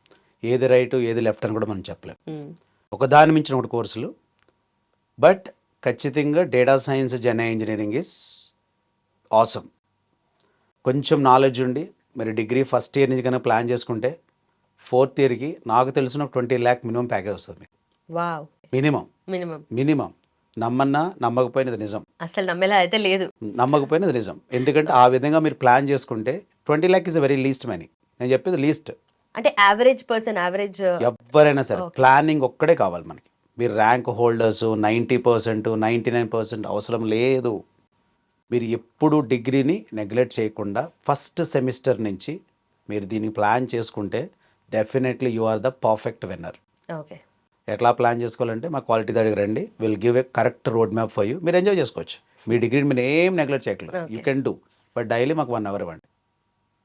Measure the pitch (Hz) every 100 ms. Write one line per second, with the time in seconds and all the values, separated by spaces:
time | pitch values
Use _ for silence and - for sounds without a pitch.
0 | _ _ _ _ 113 123 127 127 123 127
1 | 120 117 113 104 117 107 110 98 92 95
2 | 98 - - 156 147 170 _ _ _ 185
3 | 135 147 156 156 151 131 - 117 107 110
4 | 160 - _ _ _ _ _ _ _ _
5 | _ - 143 190 - - _ _ - -
6 | 143 135 147 151 180 127 123 135 127 135
7 | 131 123 117 113 113 113 110 107 107 117
8 | 170 - - - - _ _ _ _ _
9 | _ _ _ 110 113 - - _ _ _
10 | _ _ _ _ _ _ _ _ - 135
11 | 139 156 135 127 135 123 127 127 156 _
12 | _ - 110 110 110 123 135 123 - 143
13 | 135 127 123 127 - 113 117 123 - 113
14 | 123 165 _ _ _ _ _ _ - 127
15 | 131 139 135 120 139 175 120 113 131 143
16 | 127 139 143 131 123 127 120 120 120 117
17 | 120 104 95 95 - 90 98 _ _ _
18 | - 165 175 160 147 _ _ 131 147 139
19 | - _ - 185 175 156 151 - 135 151
20 | 92 - _ _ _ - 113 127 139 143
21 | 170 - 120 120 123 131 127 117 107 107
22 | - _ 170 - 185 175 190 202 175 220
23 | 202 190 175 - 107 104 127 147 135 156
24 | 190 123 98 87 _ 127 127 143 151 127
25 | 127 131 147 156 156 131 131 127 139 139
26 | - 113 110 165 - _ - 151 180 185
27 | 175 160 139 135 131 131 120 90 - _
28 | _ _ 123 127 180 180 143 151 - -
29 | _ _ _ - 226 - 202 208 254 262
30 | - 226 226 208 180 190 202 190 190 175
31 | 123 117 - 151 151 139 131 101 90 -
32 | 131 135 151 156 127 - 156 170 98 87
33 | 80 73 _ _ _ - 120 104 110 123
34 | 120 110 120 117 113 104 113 110 104 113
35 | 117 123 123 117 117 110 107 110 110 117
36 | 113 120 113 113 110 107 98 101 107 117
37 | 110 110 127 131 120 104 - _ _ _
38 | _ _ _ _ _ 120 117 113 - _
39 | 151 151 123 123 117 135 131 196 - 107
40 | 104 113 123 - 110 107 101 101 156 -
41 | - 143 - - 165 147 131 123 - 107
42 | 110 95 - 170 - _ _ _ - 104
43 | 98 110 110 107 104 120 127 120 110 -
44 | 101 110 160 - _ _ _ 110 107 135
45 | 127 123 127 113 110 110 117 127 117 110
46 | 127 - 98 90 85 - _ _ - 165
47 | 151 - _ _ _ _ - 107 120 123
48 | 120 117 120 - 117 113 160 156 - 113
49 | 110 107 110 104 101 110 214 - 110 104
50 | 117 123 127 - 117 - - 113 110 110
51 | 113 - 104 156 170 175 190 190 127 -
52 | - - _ _ - 117 113 131 143 127
53 | 123 151 180 185 139 139 - 98 85 180
54 | 165 113 - 135 131 - _ _ _ -
55 | 110 117 127 160 131 117 104 101 92 80
56 | _ _ _ _ _ _ _ _